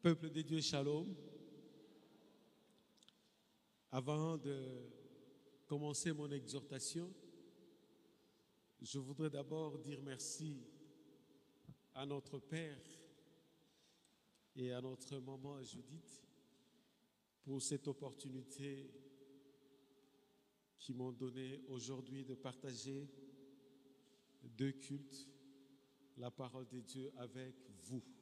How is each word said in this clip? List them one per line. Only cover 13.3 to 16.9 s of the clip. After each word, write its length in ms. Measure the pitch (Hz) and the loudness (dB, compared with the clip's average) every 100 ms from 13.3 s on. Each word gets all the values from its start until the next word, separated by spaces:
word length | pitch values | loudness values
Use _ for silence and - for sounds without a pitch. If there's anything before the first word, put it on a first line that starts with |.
| - - - - - - - - - - - - - | -20 -20 -20 -20 -20 -20 -20 -20 -20 -20 -20 -14 0
et 160 | 123 | 2
à 80 | 123 | 2
notre 380 | 131 127 - 139 | 0 -4 -4 -4
maman 420 | 127 135 135 143 | -4 -4 -4 -4
Judith 600 | 110 - - 160 - - - - - - - - - | -6 -8 -8 -10 -12 -16 -18 -20 -20 -20 -20 -20 -20